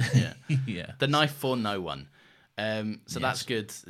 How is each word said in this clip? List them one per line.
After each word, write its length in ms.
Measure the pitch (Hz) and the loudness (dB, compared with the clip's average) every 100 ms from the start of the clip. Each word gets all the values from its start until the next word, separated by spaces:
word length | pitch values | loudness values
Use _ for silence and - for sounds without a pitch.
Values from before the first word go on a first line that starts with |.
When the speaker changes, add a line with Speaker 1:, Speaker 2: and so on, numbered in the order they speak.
| 123 | 4
Speaker 1:
Yeah. 200 | 131 - - - | 4 4 -2 0
Speaker 2:
<laughs> 80 | 135 131 | 0 0
Yeah. 240 | 90 - - | -4 -8 -2
Speaker 1:
The 80 | 139 | 2
knife 240 | 147 151 | 4 2
for 220 | 147 135 127 | 2 0 0
no 240 | 107 101 | 0 -2
one. 260 | 82 71 69 - - - _ - | -2 -6 -10 -20 -20 -20 _ -4
Um, 420 | 107 110 107 107 - | -2 -2 -2 -6 -8
so 120 | - | -2
Speaker 2:
Yes. 100 | 131 | -2
Speaker 1:
that's 140 | - | -2
good. 300 | - 117 104 - - | -2 -2 -4 -12 -12